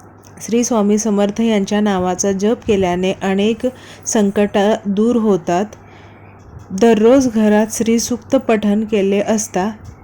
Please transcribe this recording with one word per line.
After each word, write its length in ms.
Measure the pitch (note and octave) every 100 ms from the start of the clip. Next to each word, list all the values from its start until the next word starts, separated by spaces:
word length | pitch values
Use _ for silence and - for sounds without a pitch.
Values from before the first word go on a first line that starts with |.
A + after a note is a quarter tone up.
| - - - -
श्री 220 | - A#3
स्वामी 340 | A#3+ A#3 G3+ G#3
समर्थ 440 | A3 G3+ G3+ G#3
यांच्या 400 | A3+ G#3+ G3 G#3
नावाचा 500 | G#3 F#3+ F#3 F3+ G3+
जप 260 | G3 G#3 A#3+ -
केल्याने 460 | G3+ F#3 F3+ F#3 F#3+
अनेक 460 | F#3+ G3 G#3 A3+ B3+ B3 - - -
संकट 520 | A3+ G3+ G#3 G3+ A3 G3 A3 G3+
दूर 300 | G3 A3 A#3+
होतात. 500 | A3 F#3 E3 F3 G#3 - - - - - - - - - - F#3+
दररोज 460 | A#3 G#3+ A3 C4+ B3+
घरात 400 | A3 G#3+ G#3 A3
श्री 280 | - A3+ A#3
सूक्त 360 | - A#3+ - C4+
पठण 500 | C4 A3 G#3+ G#3 A3
केले 340 | A3 G3 G3
असता 500 | G3 G#3+ F#3 F#3 G3 G#3+ - -